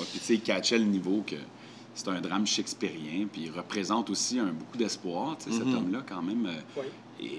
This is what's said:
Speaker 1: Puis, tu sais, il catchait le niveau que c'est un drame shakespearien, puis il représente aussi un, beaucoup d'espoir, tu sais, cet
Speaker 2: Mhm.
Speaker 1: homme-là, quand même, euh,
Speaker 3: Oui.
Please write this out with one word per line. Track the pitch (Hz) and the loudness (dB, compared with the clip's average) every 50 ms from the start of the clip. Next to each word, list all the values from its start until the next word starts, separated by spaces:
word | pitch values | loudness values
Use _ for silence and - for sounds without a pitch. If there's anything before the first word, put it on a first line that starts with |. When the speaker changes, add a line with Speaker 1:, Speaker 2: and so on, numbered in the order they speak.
| 85 - | -6 -6
Speaker 1:
Puis, | - 95 | -6 -4
tu | - | 2
sais, | - 117 | 4 4
il | 110 | 4
catchait | 104 - 104 95 - - 120 | 6 4 2 4 4 4 6
le | 117 110 | 6 6
niveau | 104 101 95 87 87 98 107 98 | 6 6 4 4 4 2 2 2
que | - 87 73 67 - - - - - - - - - - | 0 -4 -6 -8 -10 -14 -16 -16 -16 -16 -16 -18 -14 -10
c'est | - - - | -6 -2 -2
un | 95 90 | -2 0
drame | 92 98 92 98 107 101 | 0 0 2 2 2 2
shakespearien, | - - 101 - - - 107 92 78 82 78 76 80 90 104 101 - | 2 0 0 -2 -2 -2 -2 -2 -2 -2 -6 -4 -2 0 -2 -2 -2
puis | - 82 | -4 -6
il | 82 76 | -6 -6
représente | 87 87 - - 107 95 87 107 113 - - | -6 -6 -4 -2 -2 0 2 2 2 2 2
aussi | 101 92 - - 120 127 | 0 0 0 0 2 2
un, | 113 | 2
beaucoup | 95 82 78 - - - | 2 0 -2 -6 -4 -2
d'espoir, | 120 117 101 - - - 92 85 87 110 147 160 - | 0 0 0 0 -2 -4 -4 -2 -2 -2 -2 -4 -4
tu | - - 113 | -4 -2 0
sais, | 117 | 0
cet | 117 131 | 2 2
Speaker 2:
Mhm. | 127 | 2
Speaker 1:
homme-là, | 117 110 90 98 123 135 - | 2 2 2 0 -2 -2 -4
quand | 101 90 | -6 -4
même, | 82 90 104 120 113 | -2 0 2 2 2
euh, | 92 82 78 73 - - 143 | 0 -2 -4 -6 -8 -6 -6
Speaker 3:
Oui. | 131 131 - - - - - - - 57 - | -6 -6 -8 -12 -14 -16 -12 -10 -8 -6 -6